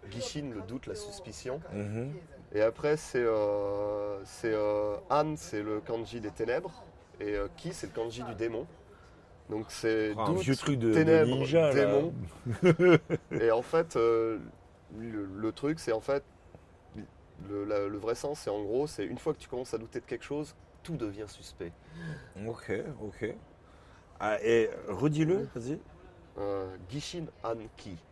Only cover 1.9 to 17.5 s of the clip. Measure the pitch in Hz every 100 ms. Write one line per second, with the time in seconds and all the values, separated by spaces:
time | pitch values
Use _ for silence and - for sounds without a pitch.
1.9 | 107 127 151 170 - - 107 110 113 147
2.9 | 156 - 131 117 110 104 104 101 101 104
3.9 | 104 104 98 95 - 113 107 104 104 104
4.9 | 101 - 147 151 151 - 107 107 107 -
5.9 | 117 107 117 104 95 110 127 185 - -
6.9 | - - - 104 104 101 - 165 185 101
7.9 | 110 113 117 120 104 113 113 160 - -
8.9 | - - - - - - 107 110 - 113
9.9 | 110 107 104 107 175 175 135 - 135 113
10.9 | 110 160 160 123 131 135 160 156 135 120
11.9 | - 160 - 107 - 120 110 180 165 180
12.9 | 160 - 175 - - 113 113 127 165 165
13.9 | 127 117 117 113 110 110 - - - -
14.9 | 107 117 107 98 95 110 107 143 160 -
15.9 | 110 - 139 - - - - - - -
16.9 | 107 101 - - - 95